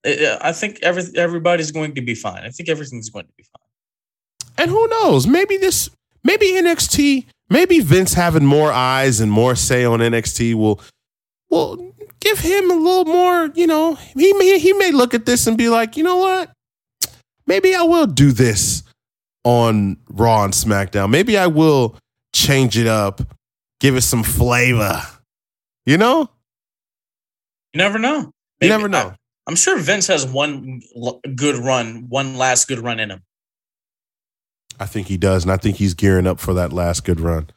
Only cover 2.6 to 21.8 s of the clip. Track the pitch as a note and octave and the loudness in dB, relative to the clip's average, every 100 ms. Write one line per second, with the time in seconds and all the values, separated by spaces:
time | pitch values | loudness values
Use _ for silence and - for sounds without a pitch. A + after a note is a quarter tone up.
2.6 | E3+ D3+ C#3+ A#2+ G#2+ G2+ - _ _ _ | -8 -8 -8 -14 -14 -16 -20 _ _ _
3.6 | _ _ _ _ _ _ _ _ - - | _ _ _ _ _ _ _ _ -14 -4
4.6 | E4+ G4+ A4+ A4+ F#4+ C#3 D3 E4 G4+ G4 | 0 2 0 2 2 2 2 2 2 0
5.6 | F#4+ - - _ _ _ B3+ G#4+ G4 F#4 | 0 -2 -6 _ _ _ -2 2 2 2
6.6 | E4+ E4 - - C#4+ C4+ - _ _ A#3+ | 0 0 -2 0 2 0 -4 _ _ 2
7.6 | F#4 E4+ E3 F3+ F#3 - F3 D#3+ C#3 D3 | 4 4 4 2 4 0 2 4 4 4
8.6 | D3+ A#2+ C3 C3 C3+ A2 A2 G#2 B2 A#2+ | 2 2 0 2 0 0 2 2 2 0
9.6 | - B2+ A#2+ A#2 A#2 A#2 - - A#2 A2+ | 0 0 2 2 0 0 -4 -4 -2 0
10.6 | G#2+ G2+ - _ _ _ _ _ _ - | 0 0 -8 _ _ _ _ _ _ -2
11.6 | - E4+ F4+ _ G#4 - G#4 G#4+ D#4+ G4 | -2 -8 -16 _ -20 -6 -2 -2 0 2
12.6 | F#4 F4 D#4+ F#4 D#4+ F4 F4+ F4 D#4 D#4 | 2 2 2 2 2 2 2 2 -2 0
13.6 | E4+ D#4 E4 D4 - C4+ F4+ G4+ F#4 F#4+ | 0 2 0 -4 -10 2 2 4 4 4
14.6 | E4 G4 F#4 C#4+ B3 A#3+ - A#3+ - A3+ | 2 2 2 2 2 0 0 0 0 0
15.6 | A#3 A#3 A3+ D4+ E4 F4+ F#4+ F#4 F4 _ | 2 2 -2 -2 0 0 0 -2 -6 _
16.6 | _ _ _ _ - - _ _ - G4 | _ _ _ _ -12 -12 _ _ -2 2
17.6 | F#4+ F#4 E4+ E4+ C#4 C3 C#3+ A#2 B2 G#2 | 2 2 2 2 2 4 4 4 2 2
18.6 | - - - _ _ _ _ _ A#2+ A#2+ | -4 -6 -10 _ _ _ _ _ 0 2
19.6 | A#2 G#2+ G2+ - _ G2 A#2 A2+ G2+ F#2+ | 2 2 0 -4 _ -2 2 2 0 -2
20.6 | A2+ G2+ F#2+ G2+ G2 C#3+ A3+ G3+ F3+ D#3 | -2 -2 -2 -2 0 0 2 2 2 2
21.6 | D#3+ C#3+ | 2 2